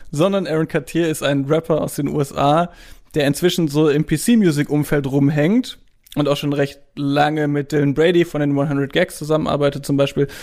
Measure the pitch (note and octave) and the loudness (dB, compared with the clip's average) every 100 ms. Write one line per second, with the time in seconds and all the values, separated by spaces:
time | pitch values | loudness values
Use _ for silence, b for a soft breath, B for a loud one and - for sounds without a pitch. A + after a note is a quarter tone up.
0 | B D3 F#3 G3 D#3+ D#3+ D#3+ D#3+ C3+ D#3+ | B 0 2 2 0 -2 -2 -2 -4 -2
1 | E3 D3+ C#3 C#3+ C#3 D#3 - D#3 - - | 0 0 0 0 0 0 0 -2 -2 -4
2 | C#3+ D3 C#3 - C#3+ D#3 F3 B B B | -4 -2 -4 0 2 2 0 B B B
3 | B D#3 C#3 C#3+ F3 F3 D#3+ D3 D#3 C#3+ | B -2 0 2 0 0 0 2 2 2
4 | D#3+ D3+ - A#3 F#3 D3 C#3 D3 C#3+ D3 | 0 0 2 4 4 2 0 0 0 0
5 | C#3 C#3 C#3+ D3 D3+ A#3 B3+ - _ _ | 0 2 2 2 2 2 -2 -8 _ _
6 | _ - C#3+ C#3+ D3 C#3+ C#3 - - - | _ -4 -2 0 -2 -2 -2 -4 -18 -8
7 | C#3+ C#3+ D3 D#3 D3 C#3+ C#3+ D#3 C#3+ C#3+ | -2 0 0 0 -2 -2 -2 0 0 2
8 | E3 E3+ E3+ D3 D3 C#3+ C#3+ C#3 C3+ D#3 | 2 4 2 0 0 0 0 -2 -2 -2
9 | F3 - D3 D#3 D#3 D3 C#3+ C#3+ - C#3 | -2 -4 -2 -2 0 0 0 -2 -2 0
10 | C#3 C#3 C#3 B | 0 0 -4 B